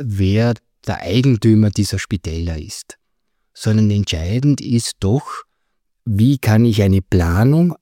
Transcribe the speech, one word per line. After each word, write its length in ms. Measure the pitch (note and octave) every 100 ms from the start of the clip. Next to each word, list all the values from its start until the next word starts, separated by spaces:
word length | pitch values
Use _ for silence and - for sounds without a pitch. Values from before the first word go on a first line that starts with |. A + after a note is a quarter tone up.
wer 540 | B2+ G2 F#2+ G#2 A#2+ A2+ _ _ -
der 160 | -
Eigentümer 640 | - A2 C3+ A2+ A2+ G#2+ G#2+
dieser 300 | G2+ G2 F#2
Spitäler 580 | - G2 - E2 E2+ D#2+
ist, 420 | G2 - - - _ _ _ _ _
sondern 380 | - A2 A2 G#2+
entscheidend 720 | G#2 G2 E2 E2+ A#2+ C#3+ C#3
ist 340 | - A#2 - -
doch, 420 | G2 C3 - - - _ _ _ _ _ A#2
wie 320 | G2+ A#2+ C#3
kann 260 | A2 A2
ich 160 | A#2+ G#2+
eine 220 | G2 F#2+
Planung 720 | - F#2 E2+ F2 A#2+ D#3 F3 D3+